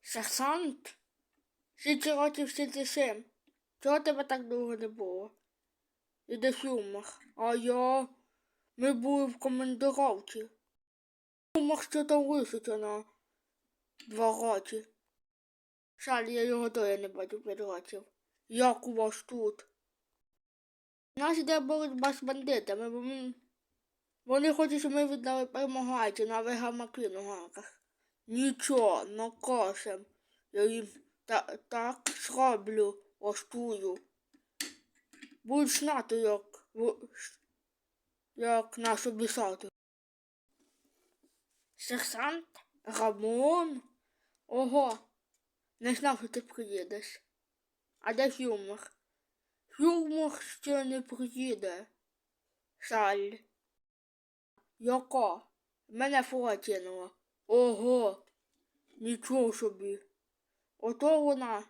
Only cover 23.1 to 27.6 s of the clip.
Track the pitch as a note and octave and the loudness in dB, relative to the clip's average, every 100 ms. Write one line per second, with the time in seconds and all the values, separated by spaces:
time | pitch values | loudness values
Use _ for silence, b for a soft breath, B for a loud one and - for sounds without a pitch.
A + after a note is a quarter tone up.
23.1 | C4+ B3+ B3 _ _ _ _ _ _ _ | -8 -10 -12 _ _ _ _ _ _ _
24.1 | _ - C4+ D4+ D4+ D#4 D4 D4 C#4+ D4 | _ 0 4 4 4 4 2 0 2 2
25.1 | C#4 A#3+ C4 B3+ B3+ C#4 C4 B3 B3+ A3 | 0 -2 -2 -2 -2 -2 -2 -2 0 0
26.1 | G3+ A3 A3+ A3+ A#3+ A#3+ A#3+ A#3 - A3 | 0 -2 0 -2 -2 -4 -6 -10 -6 -6
27.1 | F#3 G3+ G3 F3 - | -6 -8 -10 -12 -16